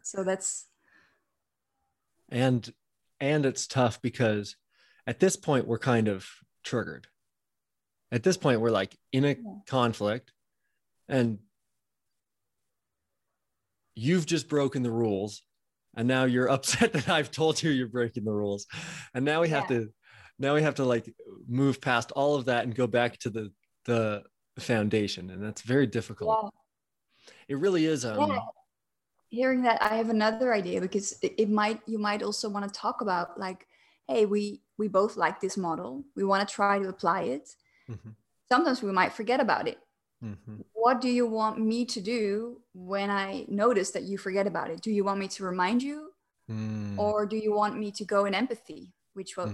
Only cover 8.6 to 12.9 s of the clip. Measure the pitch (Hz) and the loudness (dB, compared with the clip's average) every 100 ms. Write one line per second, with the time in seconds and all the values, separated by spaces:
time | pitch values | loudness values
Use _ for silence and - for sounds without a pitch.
8.6 | 117 104 98 - _ 131 143 139 220 196 | 4 2 0 -6 _ 0 2 0 -6 -16
9.6 | - 131 120 113 104 120 - _ _ _ | -2 2 2 2 -2 -2 -8 _ _ _
10.6 | _ _ _ _ - 135 117 107 _ _ | _ _ _ _ -2 0 2 -2 _ _
11.6 | _ _ _ _ _ _ _ _ _ _ | _ _ _ _ _ _ _ _ _ _
12.6 | _ _ _ | _ _ _